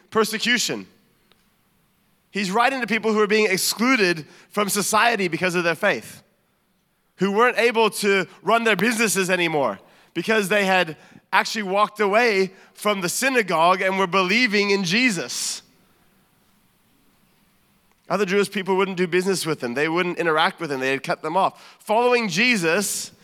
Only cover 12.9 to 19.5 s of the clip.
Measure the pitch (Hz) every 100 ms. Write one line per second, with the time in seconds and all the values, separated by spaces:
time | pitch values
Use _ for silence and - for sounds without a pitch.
12.9 | 202 175 - 262 254 190 165 170 185 190
13.9 | 190 190 190 185 220 254 202 202 202 180
14.9 | 208 254 175 123 - - - - _ _
15.9 | _ _ _ _ _ _ _ _ _ _
16.9 | _ _ _ _ _ _ _ _ _ _
17.9 | _ _ 185 202 202 202 208 185 190 196
18.9 | 180 180 180 185 180 160